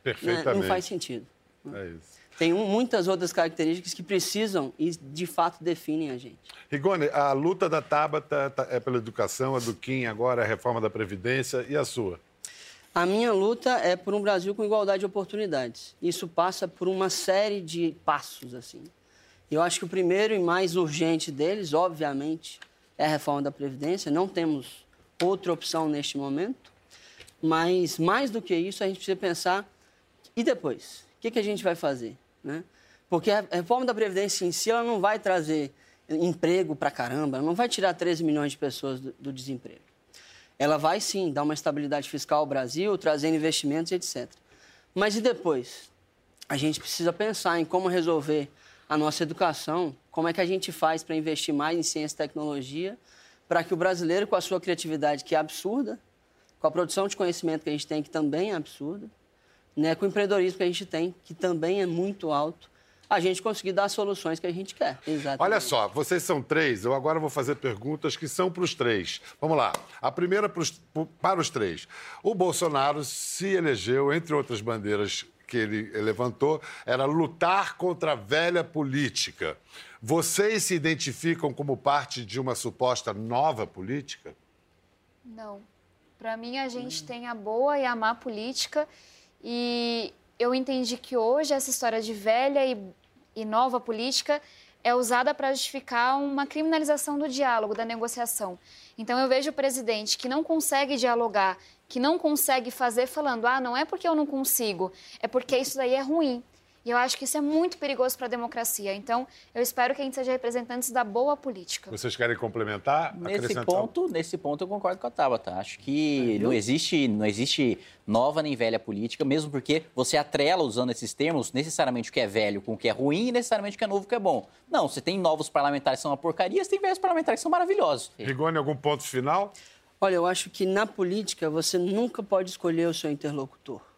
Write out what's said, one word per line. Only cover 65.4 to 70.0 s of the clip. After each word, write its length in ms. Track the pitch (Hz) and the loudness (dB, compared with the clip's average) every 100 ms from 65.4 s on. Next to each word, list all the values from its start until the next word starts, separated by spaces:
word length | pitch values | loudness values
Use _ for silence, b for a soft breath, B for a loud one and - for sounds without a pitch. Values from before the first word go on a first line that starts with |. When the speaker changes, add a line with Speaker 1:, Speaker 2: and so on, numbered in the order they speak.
Speaker 1:
Olha 180 | 185 214 | 2 2
só, 280 | - 135 101 | 2 2 2
vocês 360 | 110 147 180 | 0 0 0
são 180 | - 151 | 2 -2
três, 440 | - 156 151 107 113 | 2 2 2 2 2
eu 80 | |
agora 260 | 135 143 160 | 2 2 0
vou 100 | 156 | 0
fazer 260 | 147 127 143 | -2 -2 0
perguntas 600 | 131 101 123 151 156 - | -2 -4 -6 -2 -4 -4
que 100 | 151 | -6
são 220 | - 185 | 0 -2
pros 240 | 175 180 | 0 -4
três. 480 | - 120 107 85 - B B | 0 2 2 -2 -10 B B
Vamos 160 | 156 156 | 2 4
lá. 160 | - - B B | 2 0 B B